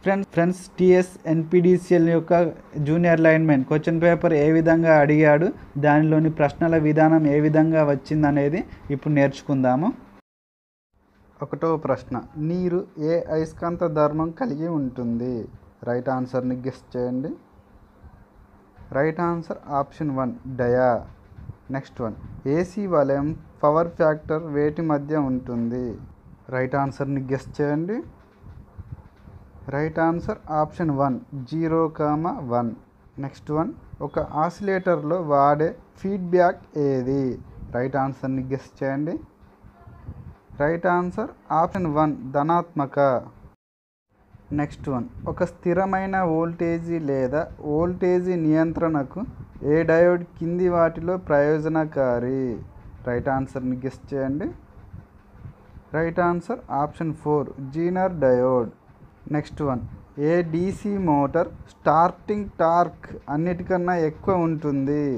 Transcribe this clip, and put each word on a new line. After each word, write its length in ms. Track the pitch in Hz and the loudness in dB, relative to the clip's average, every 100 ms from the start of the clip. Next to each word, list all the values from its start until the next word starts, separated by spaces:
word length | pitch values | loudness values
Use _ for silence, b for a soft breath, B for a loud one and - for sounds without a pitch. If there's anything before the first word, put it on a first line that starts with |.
Friends, 240 | 190 196 190 | 0 -2 0
friends, 300 | - 170 180 - - | 0 0 0 -10 2
టీఎస్ 340 | 185 180 180 - 165 | 6 6 4 -6 -2
ఎన్పీడీసీఎల్ 720 | 160 160 180 175 180 180 175 165 | 0 4 4 6 4 4 4 6
యొక్క 200 | 165 160 170 170 - - - 143 | 2 4 2 2 -2 -12 -4 0
junior 340 | 160 175 165 160 | 2 4 6 6
లైన్‌మెన్ 360 | 160 160 143 131 | 6 6 4 4
question 300 | 156 160 165 | 0 2 2
paper 300 | 170 170 170 156 147 | 4 4 4 4 4
ఏ 20 | 160 | 4
విధంగా 360 | 165 165 165 156 | 4 4 6 6
అడిగాడు, 440 | 143 151 156 147 180 - B 147 147 | 6 6 6 6 4 -2 B 0 4
దానిలోని 440 | 147 156 156 160 156 | 4 6 4 2 2
ప్రశ్నల 380 | 143 - 165 165 151 | 0 2 2 2 4
విధానం 360 | 151 156 160 151 | 4 6 6 4
ఏ 40 | 143 156 | 4 4
విధంగా 360 | 156 156 160 147 | 4 4 4 2
వచ్చిందనేది 680 | 143 - 156 151 143 143 170 - B - 143 | 0 -2 0 2 2 2 0 -6 B -8 -4
ఇప్పుడు 180 | 165 147 | 0 2
నేర్చుకుందాము. 680 | 139 135 - 135 127 127 190 - - - _ _ _ _ _ _ _ _ _ _ _ _ 139 | 2 0 -4 0 2 2 0 -4 -14 -20 _ _ _ _ _ _ _ _ _ _ _ _ -10
ఒకటో 240 | 147 165 160 143 | -4 -2 -2 -2
ప్రశ్న, 360 | 127 - - - 156 156 | -4 -4 -10 -8 -6 -4
నీరు 300 | 175 180 175 - - 151 | -2 -2 -2 -6 -6 -2
ఏ 20 | 170 - 156 | -2 -2 -4
అయస్కాంత 520 | 156 - 190 175 175 156 | -4 -6 -6 -2 -2 2
ధర్మం 320 | 147 151 160 165 | 2 2 -4 -4
కలిగి 280 | 254 147 165 160 | -6 -4 -4 -2
ఉంటుంది? 560 | 135 120 117 117 123 120 104 - - _ 120 | -4 -4 -4 -4 -4 -6 -10 -16 -20 _ -6
Right 200 | 123 123 127 | -4 -2 -4
ఆన్సర్ని 420 | 127 131 127 127 127 | -4 -4 -4 -4 -6
guess 180 | - - 127 | -10 -10 -6
చేయండి. 360 | 123 127 147 349 _ - _ - - _ - - - - - - _ - - 131 | -4 -4 -6 -10 _ -20 _ -20 -20 _ -20 -20 -20 -20 -20 -20 _ -20 -8 -2
Right 240 | 156 160 170 | -2 -2 -4
answer 320 | 170 160 - - 143 | -4 -6 -12 -4 -4
option 300 | 139 - 156 131 | -4 -6 -4 -2
one 140 | 127 117 131 127 | -4 -6 -12 -4
dia. 280 | 123 123 127 113 - - - - - - - 135 | 0 2 2 0 -4 -20 -20 -20 -18 -18 -10 -10
Next 240 | - - 117 | -10 -8 -8
one, 100 | 101 - - 135 151 | -8 -16 -10 -2 -2
ఏసీ 260 | 180 214 202 165 | -2 -4 0 2
వలయం 340 | 135 139 143 160 - - | 2 0 -2 -6 -14 0
power 300 | 147 151 170 - | 2 2 0 0
factor 420 | 160 151 - 156 165 143 | 0 0 -4 -6 -2 0
వేటి 280 | 147 151 165 | 0 0 -2
మధ్య 240 | 147 143 156 135 | -2 0 -2 0
ఉంటుంది? 540 | 127 123 120 117 123 123 101 - - - - - | -2 -4 -4 -4 -4 -6 -10 -14 -20 -20 -20 -8
Right 220 | 127 127 139 | -4 -2 -2
ఆన్సర్ని 420 | 139 - 139 139 131 | -4 -4 -4 -4 -4
guess 160 | 131 127 - | -6 -6 -4
చేయండి. 380 | 147 147 175 233 339 - - _ - - - - - - - _ - - - - - 139 | -2 -2 -4 -6 -10 -20 -20 _ -20 -20 -20 -20 -16 -18 -20 _ -20 -20 -20 -18 -8 -4
Right 240 | 156 156 165 | -4 0 0
answer 320 | 170 165 214 - 151 | 0 -4 -8 -4 -2
option 320 | 151 - 165 135 | -2 -2 -2 2
one 160 | 139 120 - 143 123 | 0 -2 -8 -14 -8
zero 280 | 160 165 160 160 156 | -4 0 0 0 -2
comma 320 | 151 151 170 262 135 | -2 0 -4 -6 -2
one. 180 | 120 120 - - _ - - | -2 -2 -6 -18 _ -20 -12
Next 240 | 139 - - 151 | -12 -12 -6 -4
one, 140 | 180 - - - 147 | -4 -6 -18 -12 -8
ఒక 140 | - 151 143 | -6 -4 -2
ఆసిలేటర్లో 760 | 165 170 202 190 185 170 147 175 156 | -2 -2 -4 -2 0 0 0 -4 2
వాడే 380 | 143 143 147 160 240 - - | 4 4 4 0 -4 -20 -10
feedback 580 | 190 196 175 180 175 175 - 156 143 | -6 -4 0 4 4 2 -10 -2 0
ఏది? 340 | 135 127 139 131 113 - - - 123 | 0 0 -2 -2 -4 -12 -16 -8 -4
Right 220 | 131 139 | -2 -2
ఆన్సర్ని 420 | 135 131 135 135 131 | -2 -4 -4 -4 -4
guess 160 | 131 - - | -6 -8 -8
చేయండి. 360 | 139 135 151 320 - _ - _ - - - - - - - - _ - | -4 -2 -4 -6 -12 _ -20 _ -20 -20 -20 -20 -18 -16 -18 -20 _ -4
Right 240 | 147 170 180 175 | -2 0 0 0
answer 340 | 175 180 247 - - 156 | -2 -6 -10 -12 -4 0
option 260 | 165 190 170 147 | 0 -2 -2 0
one 180 | 151 139 127 143 | 0 -2 -4 -2
ధనాత్మక. 640 | 143 170 170 - 139 - 139 120 117 - - _ _ _ _ _ _ _ _ - - 147 | 2 0 0 -6 -4 2 2 2 -4 -20 -20 _ _ _ _ _ _ _ _ -20 -8 -4
Next 300 | 147 - - | -4 -6 -6
one, 140 | 127 113 - - | -6 -6 -10 -10
ఒక 160 | 151 175 | -4 -4
స్థిరమైన 680 | - 180 170 190 190 190 190 180 | -4 -2 0 0 -2 -2 -2 0
వోల్టేజీ 640 | 160 170 170 170 165 170 170 147 | 0 -2 -2 -2 -2 -4 -4 -2
లేదా 300 | 135 127 147 - - 151 | -2 0 -2 -4 -10 -4
వోల్టేజీ 640 | 151 175 180 180 180 180 180 156 | -2 0 0 2 2 0 0 2
నియంత్రణకు 800 | 156 165 156 165 151 131 180 233 - - - 139 | 2 2 0 0 0 -4 -8 -10 -12 -18 -8 0
ఏ 60 | 156 160 | 2 4
డయోడ్ 340 | 160 175 180 175 - | 6 6 4 -2 -8
కింది 320 | 165 175 185 175 | -4 0 0 2
వాటిలో 400 | 165 165 165 185 185 | 2 0 -6 -6 0
ప్రయోజనకారి? 1160 | 147 147 156 156 160 156 156 131 120 120 135 127 107 - - - - - | 2 4 2 0 -2 -2 0 0 0 -2 -2 -4 -6 -10 -20 -20 -12 -6
Right 220 | 120 120 135 | -4 -2 -2
ఆన్సర్ని 420 | 131 139 127 123 127 | -4 -6 -6 -4 -6
guess 140 | - - | -10 -8
చేయండి. 380 | 139 135 143 240 - - - - - - - _ - - - - - - 147 | -4 -4 -4 -6 -10 -20 -20 -20 -20 -20 -20 _ -20 -20 -20 -20 -20 -8 -4
Right 240 | 165 165 175 | -4 0 0
answer 340 | 175 - 170 - 135 | -2 -6 -10 -6 -4
option 280 | 147 - 165 156 | -4 -4 -8 -6
four 300 | 151 151 131 - 135 | -2 -2 -2 -10 -10
Zener 400 | 151 170 185 190 175 | -4 -2 0 -2 2
diode. 480 | 135 123 127 127 113 - _ - - - - 151 | 2 4 4 2 0 -8 _ -20 -20 -20 -6 -6
Next 260 | 147 - 147 | -6 -6 -4
one, 140 | 123 - - - - 147 | -4 -8 -14 -18 -4 0
ఏ 20 | 175 170 | 0 0
డీసీ 380 | 160 185 190 208 202 180 | -2 -2 -4 -6 -2 0
motor 400 | 147 139 165 175 - - | 2 2 0 -2 -6 -20
starting 760 | - - 151 175 - - 208 202 - | -4 2 4 4 0 -6 -6 -6 0
torque 460 | 165 170 170 - - - - | 2 4 0 -4 -18 -18 -6
అన్నిటికన్నా 600 | 147 170 175 180 185 175 175 156 | -4 -2 -4 -2 -2 0 0 -2
ఎక్కువ 260 | 156 - 185 165 | -2 -2 0 0
ఉంటుంది? 560 | 156 151 139 135 147 147 | -2 -2 -2 0 0 -2